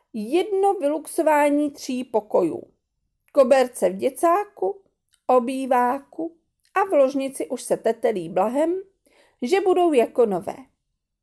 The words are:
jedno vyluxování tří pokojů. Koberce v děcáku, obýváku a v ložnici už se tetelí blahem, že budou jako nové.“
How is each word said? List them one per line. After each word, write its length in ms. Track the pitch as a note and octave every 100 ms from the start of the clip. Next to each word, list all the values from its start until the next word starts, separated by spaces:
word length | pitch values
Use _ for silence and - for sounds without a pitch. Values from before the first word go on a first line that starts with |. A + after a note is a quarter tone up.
| _
jedno 600 | A3 G#3+ E4+ G#4+ F#4+ G4
vyluxování 960 | G4 C#4+ D#4 - - D#4 D4 D4 D4 D4
tří 340 | C#4+ - B3+
pokojů. 580 | B3 G#3+ G#3 - E3+ - - _ _ _ _ _ _
Koberce 580 | C#4+ B3 C4+ B3 - F3+
v 60 | F#3+
děcáku, 840 | B3 C#4 E4+ F#4+ G4+ - F#4+ G4+ _ _ _ _ -
obýváku 1080 | B3+ A#3+ C4+ B3+ B3 B3 B3+ - - E4 _ _ _ _
a 100 | F#4
v 80 | G4
ložnici 560 | D4+ C4 C4+ C4+ - -
už 140 | B3
se 140 | - -
tetelí 520 | A3+ A3+ A#3 G3+ E3
blahem, 540 | E3+ G#3+ C4+ E4 F#4+ - _ _ _ _ -
že 180 | B3 F#4
budou 320 | F#4 D4 F4
jako 340 | C4 A3 - A3+
nové.“ 300 | F3+ - - D#3+ _ _ _ _ _